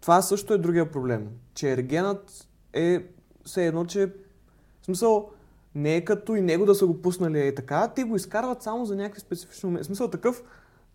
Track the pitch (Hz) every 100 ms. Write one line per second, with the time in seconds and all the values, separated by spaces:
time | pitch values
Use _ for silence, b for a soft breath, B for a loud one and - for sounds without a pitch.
0 | - 175 190 202 - 208 170 170 160 147
1 | 127 113 107 117 - - 143 127 127 151
2 | 190 196 - - - _ _ - 170 180
3 | 180 - _ _ - - 175 160 175 202
4 | 196 190 - _ _ _ _ _ - 185
5 | 233 214 208 B B B B 147 147 160
6 | 170 208 - 220 180 170 202 196 190 165
7 | 180 180 175 151 139 135 123 143 226 233
8 | 247 214 190 208 254 247 - 226 233 196
9 | 202 202 - 175 - - 190 175 160 190
10 | 240 175 233 247 - b b b b